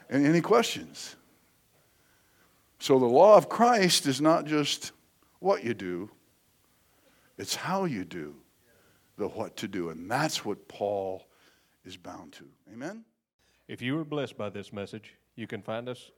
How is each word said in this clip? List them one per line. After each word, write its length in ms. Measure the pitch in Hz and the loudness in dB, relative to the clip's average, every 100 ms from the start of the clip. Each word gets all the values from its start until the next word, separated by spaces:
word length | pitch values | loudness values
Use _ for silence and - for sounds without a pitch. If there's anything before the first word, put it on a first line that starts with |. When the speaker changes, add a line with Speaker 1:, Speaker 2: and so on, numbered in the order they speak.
| - | -4
Speaker 1:
any, 160 | 131 143 | 2 4
any 160 | 170 | 4
questions? 760 | 160 226 226 - - - - - _ _ _ _ _ _ _ _ _ _ _ _ _ _ _ - | 4 4 2 -4 -12 -16 -18 -20 _ _ _ _ _ _ _ _ _ _ _ _ _ _ _ -8
So 220 | - 135 | 4 4
the 60 | 120 | 6
law 320 | 131 196 208 | 8 10 10
of 100 | 143 | 8
Christ 580 | - 240 233 185 - 143 | 2 4 4 4 2 0
is 140 | 127 | 2
not 260 | 151 170 147 | 2 2 2
just 460 | 151 143 - - _ _ _ _ - | -2 -2 -4 -8 _ _ _ _ -6
what 240 | 180 - | -2 -2
you 100 | 120 | -2
do, 380 | 113 95 87 107 _ _ _ _ _ _ _ _ _ _ _ _ - | -6 -6 -8 -10 _ _ _ _ _ _ _ _ _ _ _ _ -14
it's 180 | 104 - | -8 -6
how 300 | 139 190 185 | -4 -2 -2
you 180 | 107 | -4
do 320 | 85 87 76 73 _ _ _ _ _ _ _ - | -8 -10 -12 -14 _ _ _ _ _ _ _ -8
the 120 | 98 | -8
what 260 | 104 101 - | -6 -10 -8
to 100 | 107 | -8
do. 200 | 95 85 | -6 -8
And 220 | 80 90 | -8 -6
that's 320 | 127 151 - | -4 -2 -4
what 240 | 110 95 - | -8 -10 -12
Paul 580 | - 101 101 95 95 - _ _ _ _ _ 90 | -8 -4 -4 -6 -10 -16 _ _ _ _ _ -20
is 100 | 92 | -20
bound 380 | 90 82 73 | -18 -18 -20
to. 100 | 69 69 _ _ | -20 -20 _ _
Amen? 340 | 110 151 220 226 _ _ _ _ _ - | -14 -14 -14 -20 _ _ _ _ _ -18
Speaker 2:
If 120 | 104 | -8
you 140 | 123 160 | -4 -4
were 80 | |
blessed 340 | 151 147 123 - | -4 -6 -6 -8
by 120 | 104 | -8
this 240 | 101 95 | -8 -12
message, 420 | 104 98 110 - _ _ - | -10 -10 -12 -18 _ _ -16
you 100 | 110 | -12
can 140 | 107 | -10
find 260 | 92 110 123 | -8 -8 -8
us 240 | 123 - | -12 -16